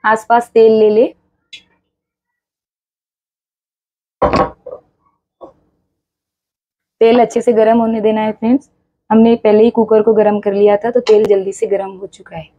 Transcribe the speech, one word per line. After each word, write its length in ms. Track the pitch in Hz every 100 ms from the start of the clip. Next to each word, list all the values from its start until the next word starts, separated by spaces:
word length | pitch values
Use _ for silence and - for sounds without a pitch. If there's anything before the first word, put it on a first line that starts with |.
आसपास 460 | 214 220 - 233 240
तेल 220 | 226 226
ले 160 | 220 214
ले। 160 | 214 262 - _ _ _ - _ _ _ _ _ _ _ _ _ _ _ _ _ _ _ _ _ _ _ _ _ _ _ _ _ _ - - - - - - _ _ _ _ _ _ - _ _ _ _ _ _ _ _ _ _ _ _ _ _ _
तेल 180 | 226 240
अच्छे 200 | 233 233
से 120 | 233
गर्म 260 | 220 220 233
होने 200 | 226 226
देना 200 | 214 220
है 100 | 214
फ्रेंड्स, 380 | 214 220 262 _ _ _ _ _
हमने 260 | 220 226 233
पहले 280 | 214 208
ही 60 | 226
कुकर 300 | 233 220 220
को 120 | 214
गर्म 260 | 214 214 208
कर 140 | 202
लिया 240 | 196 208 202
था 140 | 226
तो 80 | 247
तेल 240 | 247 214 214
जल्दी 260 | 202 190
से 160 | 190 208
गर्म 240 | 196 190
हो 160 | 190 196
चुका 300 | - 190 165
है। 100 | 156